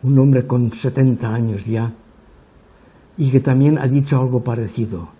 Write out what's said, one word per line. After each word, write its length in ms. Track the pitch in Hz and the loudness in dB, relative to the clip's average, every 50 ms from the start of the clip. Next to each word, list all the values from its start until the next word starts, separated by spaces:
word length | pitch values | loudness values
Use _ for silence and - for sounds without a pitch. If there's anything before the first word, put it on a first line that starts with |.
| - | 2
un 160 | 127 139 135 | 4 4 4
hombre 280 | 131 143 135 127 123 | 6 6 4 2 2
con 260 | - 127 123 123 113 110 | 0 0 0 0 -2 -4
setenta 600 | - - 135 135 139 131 131 123 - - 113 110 | -4 -6 -4 0 2 2 2 2 0 -2 -4 -4
años 320 | 120 117 113 107 98 92 | -2 -2 -4 -4 -6 -6
ya, 300 | 107 110 113 113 113 113 - - _ - - _ - - - _ _ _ - _ _ _ _ _ _ _ _ _ _ _ | -4 -4 -2 -4 -4 -6 -10 -20 _ -20 -20 _ -20 -20 -20 _ _ _ -20 _ _ _ _ _ _ _ _ _ _ _
y 140 | - 156 135 | -2 -2 2
que 100 | 127 135 | 2 2
también 380 | 135 147 131 131 139 147 151 - | 2 2 2 4 4 4 2 2
ha 80 | - | 0
dicho 320 | 127 131 143 139 143 139 131 | 0 0 0 0 0 0 0
algo 240 | 127 127 123 123 120 | 0 0 -2 -2 -4
parecido. 680 | 123 120 113 113 101 - - 113 98 95 87 85 80 - _ | -4 -6 -4 -6 -6 -4 -6 -6 -6 -6 -10 -12 -14 -18 _